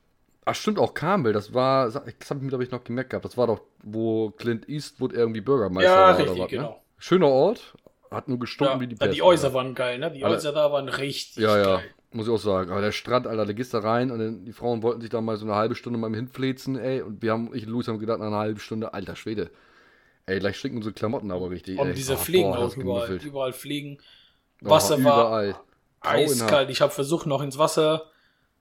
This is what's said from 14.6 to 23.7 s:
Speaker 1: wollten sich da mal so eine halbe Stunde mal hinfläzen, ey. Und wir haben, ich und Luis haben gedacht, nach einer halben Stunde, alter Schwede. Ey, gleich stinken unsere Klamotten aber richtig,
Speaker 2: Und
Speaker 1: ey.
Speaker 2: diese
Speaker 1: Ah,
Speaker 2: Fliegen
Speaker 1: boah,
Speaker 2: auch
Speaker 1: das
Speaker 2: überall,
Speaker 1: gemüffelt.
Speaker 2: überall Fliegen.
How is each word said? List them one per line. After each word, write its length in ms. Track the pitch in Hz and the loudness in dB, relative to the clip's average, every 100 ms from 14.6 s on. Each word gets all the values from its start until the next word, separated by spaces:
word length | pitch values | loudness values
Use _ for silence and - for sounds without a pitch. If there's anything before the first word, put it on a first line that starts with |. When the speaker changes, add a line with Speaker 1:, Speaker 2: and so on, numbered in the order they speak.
| 120 117 | -4 -2
Speaker 1:
wollten 180 | 117 117 | -2 -2
sich 80 | 113 | -4
da 100 | 117 | -4
mal 180 | 113 107 | -2 -4
so 80 | 107 | -2
eine 100 | 104 | 0
halbe 180 | 113 | 0
Stunde 240 | 120 120 120 | -2 -6 -4
mal 160 | 110 | -4
hinfläzen, 640 | 107 127 - 131 127 - 131 | -4 -6 -4 -4 -4 -6 -4
ey. 240 | 127 131 | -4 -4
Und 220 | 92 101 | -6 -4
wir 80 | 110 | -2
haben, 180 | 113 117 127 | -2 -2 -8
ich 100 | 107 | -6
und 60 | |
Luis 160 | 120 120 | -4 -4
haben 100 | 107 | -4
gedacht, 220 | 110 104 | -2 -2
nach 80 | 107 | -2
einer 100 | 104 | -2
halben 220 | 107 107 | -2 -4
Stunde, 340 | - 110 110 | -6 -6 -6
alter 220 | 101 92 87 | -8 -10 -10
Schwede. 340 | 107 107 82 - _ _ _ _ _ _ - | -8 -6 -6 -10 _ _ _ _ _ _ -4
Ey, 120 | 95 | -2
gleich 180 | 98 - | -2 -4
stinken 200 | 139 123 | -6 -6
unsere 160 | 107 | -8
Klamotten 380 | - 107 - 101 | -4 -4 -4 -4
aber 180 | 90 90 | -6 -6
richtig, 300 | 90 - 92 | -8 -6 -4
Speaker 2:
Und 80 | 92 | -2
Speaker 1:
ey. 60 | 90 | -2
Speaker 2:
diese 180 | 135 | -4
Speaker 1:
Ah, 40 | - | -4
Speaker 2:
Fliegen 320 | - 180 95 | 2 2 4
Speaker 1:
boah, 60 | 92 | 2
Speaker 2:
auch 40 | 120 | -2
Speaker 1:
das 100 | - | -2
Speaker 2:
überall, 300 | 95 117 104 | -4 -2 -2
Speaker 1:
gemüffelt. 160 | 92 | -6
Speaker 2:
überall 300 | 104 139 131 | -8 -6 -6
Fliegen. 440 | 120 139 | -6 -8